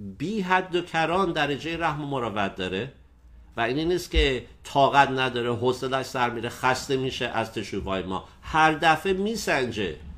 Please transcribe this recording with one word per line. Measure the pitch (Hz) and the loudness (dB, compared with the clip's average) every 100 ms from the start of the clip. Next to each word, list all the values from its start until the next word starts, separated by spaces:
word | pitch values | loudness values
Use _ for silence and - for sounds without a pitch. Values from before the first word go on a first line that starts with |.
| 101 95 | -14 -6
بی | 160 220 | -4 -2
حد | 180 185 185 175 | 2 2 2 -4
و | |
کران | 175 165 160 180 185 | -2 0 2 2 2
درجهٔ | 160 143 135 147 165 | 2 0 -2 -4 -2
رحم | 165 147 | -2 -2
و | 143 | -4
مروت | 135 117 104 98 - | -2 -2 0 -2 -2
داره | 92 92 131 - - - - - - - | -4 -2 -6 -10 -20 -20 -20 -20 -14 -4
و | |
اینی | 117 139 160 | 0 0 0
نیست | 180 - | -2 0
که | 160 147 123 - - | 2 2 0 -6 -18
طاقت | - 143 135 139 135 | -2 4 6 6 6
نداره، | 131 131 120 120 | 4 0 0 -2
حوصله‌اش | 117 123 127 131 131 127 | 0 0 0 -2 -4 -4
سر | 127 120 | -2 0
میره، | 113 117 | 0 -6
خسته | - 131 127 - 131 | 0 0 0 -2 -2
می‌شه | 131 - 123 | -2 -4 -4
از | 113 107 | -2 -4
تشویب‌های | 117 98 101 92 95 | -6 -6 -6 -2 -4
ما، | 90 92 - - | -2 -6 -8 -18
هر | - 156 160 | -2 4 4
دفعه | 151 165 156 190 | 4 2 2 0
میسنجه | 185 202 226 - 151 123 107 92 76 - | 0 -2 -2 0 0 0 -2 -4 -6 -14